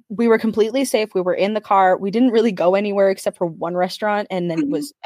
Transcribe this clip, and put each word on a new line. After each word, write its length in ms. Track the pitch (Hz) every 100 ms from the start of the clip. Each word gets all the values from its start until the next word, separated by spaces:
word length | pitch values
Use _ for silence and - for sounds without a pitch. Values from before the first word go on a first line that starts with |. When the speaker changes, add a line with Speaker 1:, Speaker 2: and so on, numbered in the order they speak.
| -
Speaker 1:
we 180 | 196 233
were 100 | 220
completely 460 | 226 214 220 254 269
safe. 280 | 226 214
We 60 | 190
were 120 | 180
in 200 | - 190
the 60 | 214
car. 340 | - 196 190 185
We 120 | 196
didn't 180 | 214 254
really 200 | 226 226
go 220 | 180 170 196
anywhere 340 | 208 202 196
except 260 | 196 - -
for 80 | 175
one 260 | 156 165 180
restaurant, 520 | 180 - 214 208 208
and 200 | 185 175
then 80 | 165
Speaker 2:
Mm-hmm. 40 |
Speaker 1:
it 80 | 143
was 220 | 147 147 -